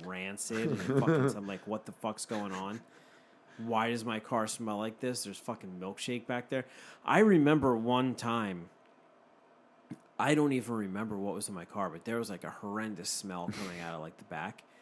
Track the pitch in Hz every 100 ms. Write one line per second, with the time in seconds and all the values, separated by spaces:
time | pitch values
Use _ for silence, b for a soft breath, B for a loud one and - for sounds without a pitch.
0 | 87 92 95 101 - 110 113 110 92 135
1 | 127 160 135 104 101 95 104 107 - -
2 | 110 104 - 110 101 92 98 113 - B
3 | B B B B - - 113 110 113 120
4 | 113 110 - 117 110 - 113 104 110 110
5 | 127 120 101 95 - 113 98 90 95 101
6 | - 123 117 123 - 131 127 B B B
7 | - 160 214 175 143 156 135 117 117 123
8 | 131 117 117 117 104 87 85 - - -
9 | _ _ _ _ _ - _ _ - -
10 | _ - 127 151 147 131 110 113 98 95
11 | 110 101 101 92 101 92 85 107 92 82
12 | - 117 104 90 78 - 101 104 110 92
13 | 92 - 98 90 87 101 95 87 85 82
14 | 80 - - 80 90 - - B